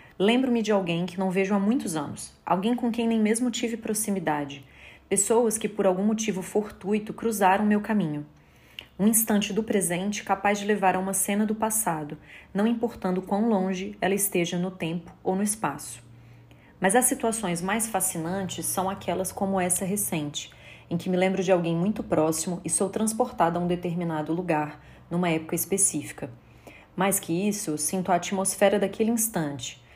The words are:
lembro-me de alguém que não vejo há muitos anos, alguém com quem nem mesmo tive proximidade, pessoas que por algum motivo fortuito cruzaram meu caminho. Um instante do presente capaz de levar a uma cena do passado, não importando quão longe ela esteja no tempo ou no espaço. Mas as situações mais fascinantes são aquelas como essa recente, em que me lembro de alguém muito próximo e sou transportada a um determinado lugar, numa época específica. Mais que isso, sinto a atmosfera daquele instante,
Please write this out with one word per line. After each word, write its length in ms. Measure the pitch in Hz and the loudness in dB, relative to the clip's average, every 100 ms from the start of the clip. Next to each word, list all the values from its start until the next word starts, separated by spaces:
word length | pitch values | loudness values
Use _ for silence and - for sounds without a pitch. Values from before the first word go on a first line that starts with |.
| - - | -14 0
lembro-me 440 | 190 247 262 240 | 2 4 2 0
de 100 | 214 | 2
alguém 360 | 202 175 170 180 | 0 2 -2 -2
que 100 | 180 | -2
não 140 | 190 | -2
vejo 240 | 185 196 202 | 0 2 2
há 40 | |
muitos 360 | 196 262 214 160 | 2 0 0 -4
anos, 360 | 143 - - - - | -6 -8 -14 -10 -2
alguém 300 | 180 202 247 | 0 2 0
com 160 | 240 | 0
quem 160 | 220 226 | 0 0
nem 120 | 226 | 2
mesmo 300 | 214 226 247 | 4 2 0
tive 260 | 226 233 226 | -2 -2 -4
proximidade, 880 | - 214 - 190 156 147 143 139 - - - - - | -4 -4 -2 -2 0 -2 -2 -8 -16 -20 -20 -14 -2
pessoas 480 | 202 - 226 233 214 | 0 4 4 4 0
que 100 | 202 | -4
por 200 | 202 196 | 2 2
algum 160 | 185 | 4
motivo 400 | 208 220 220 185 | 2 2 0 -4
fortuito 680 | 180 214 208 - 175 214 214 | -2 -2 -2 -6 -2 -2 -2
cruzaram 540 | - 233 214 196 196 214 | -4 -2 4 4 6 4
meu 160 | 208 | 2
caminho. 420 | 208 214 165 147 147 - - - - - - - | 2 0 0 -2 -8 -16 -20 -20 -20 -20 -14 0
Um 80 | 202 | 2
instante 440 | 233 - 208 208 | 4 4 2 0
do 120 | 202 | -2
presente 600 | 220 214 170 175 196 208 | 0 2 2 0 -2 -4
capaz 360 | - 190 202 202 | -2 0 2 0
de 60 | 202 | 0
levar 300 | 208 190 180 | 2 4 2
a 40 | |
uma 160 | 185 196 | 0 -2
cena 280 | - 202 214 | 0 0 0
do 80 | 220 | 0
passado, 600 | 220 220 - 160 151 151 - - - | -2 0 -2 -2 -4 -10 -16 -20 -8
não 140 | 190 220 | 0 2
importando 560 | 233 233 - 185 180 | 2 -2 -4 -2 -2
quão 260 | 185 202 226 | 0 0 2
longe 480 | 208 185 185 202 208 | 2 2 -2 -6 -2
ela 140 | 180 | 0
esteja 460 | 196 - 185 170 175 | 0 0 0 0 0
no 100 | 185 | -4
tempo 420 | 180 165 170 - - | -4 -4 -4 -8 -8
ou 120 | - 190 | -2 0
no 60 | |
espaço. 640 | 208 - 156 143 - - - - - - - - - - | 0 0 -2 -4 -10 -16 -18 -20 -20 -20 -20 -20 -20 0
Mas 160 | 185 220 | 4 4
as 100 | 247 | 4
situações 540 | 262 226 220 185 170 | 0 -2 -2 -2 -2
mais 280 | 180 220 220 | -2 -2 0
fascinantes 800 | 190 - 170 160 190 190 - 160 | -2 -2 -2 -4 -4 -4 -6 -4
são 200 | - 185 | -2 -2
aquelas 440 | 196 - 175 185 | -2 -4 -2 -2
como 280 | - 196 190 | -2 0 2
essa 240 | 180 - | 2 0
recente, 680 | 185 202 - 165 147 143 - - - - - | -2 -2 -2 -2 -4 -6 -12 -16 -20 -18 -6
em 100 | 170 | -4
que 120 | 180 | 0
me 80 | 180 | 2
lembro 260 | 185 190 | 2 2
de 80 | 185 | 2
alguém 240 | 180 165 165 | 2 2 0
muito 280 | 190 214 | 0 -2
próximo 580 | - 170 156 160 - 175 | 0 2 2 0 -2 -6
e 60 | - | -2
sou 200 | - 190 | 0 0
transportada 680 | 196 220 220 247 - 170 170 | 0 -2 0 -2 2 0 2
a 40 | |
um 60 | 175 | 0
determinado 640 | 175 180 170 170 160 151 | -2 -2 -2 -2 -2 -2
lugar, 480 | 165 180 156 151 - - - - | -2 0 0 -2 -8 -20 -20 -6
numa 200 | 175 180 | -2 0
época 260 | 160 160 170 | 0 -2 -4
específica. 720 | - 196 - 151 131 - 131 - - - - - - - | -2 0 0 -2 -8 -10 -14 -14 -20 -20 -20 -20 -12 -2
Mais 240 | 196 190 | 0 0
que 140 | - | -2
isso, 440 | 170 208 202 - 151 | 0 0 0 -2 -4
sinto 340 | - 190 180 | -2 -2 2
a 40 | 175 | 2
atmosfera 640 | 175 196 196 - 202 202 | 2 -2 0 4 4 4
daquele 320 | 190 196 220 | 0 0 0
instante, 720 | 233 - 185 151 139 - - - | 2 0 -2 -4 -4 -10 -14 -20